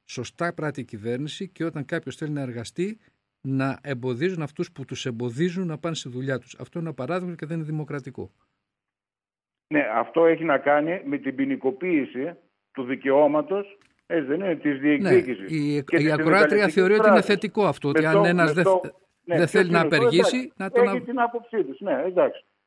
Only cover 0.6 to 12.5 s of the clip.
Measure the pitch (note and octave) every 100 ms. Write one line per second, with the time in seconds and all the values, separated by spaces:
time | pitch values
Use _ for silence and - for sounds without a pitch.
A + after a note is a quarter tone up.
0.6 | D#3 C#3 A#2+ G#2+ A2 B2 D3+ - F#3+ _
1.6 | D#3+ D#3 C#3 E3 - - D3+ D3 C3 A#2
2.6 | A2 - F#3+ A3 _ _ _ _ C3+ C3+
3.6 | C3+ - C#3+ B2+ B2+ A#2+ F3+ F3 D3 -
4.6 | E3+ - C3 B2 C3+ A#2 B2 A#2 F3+ F3
5.6 | F3+ D#3 E3+ D#3 C#3 B2 C3+ B2+ - -
6.6 | B2+ F3 E3 C3+ C3 F3+ F3+ E3+ D3+ E3
7.6 | D#3 D#3 D3+ D3 C#3 - F#2 _ _ _
8.6 | _ _ _ _ _ _ _ _ _ _
9.6 | _ D3+ A#2+ A2+ A#2 E3 E3 D#3 D#3+ C3+
10.6 | C#3+ D3 D#3 F#3+ C#3 C#3+ C#3+ C3 C#3 C3
11.6 | C3 C3 F#3 D#3 A#2+ B2 D#3 E3+ _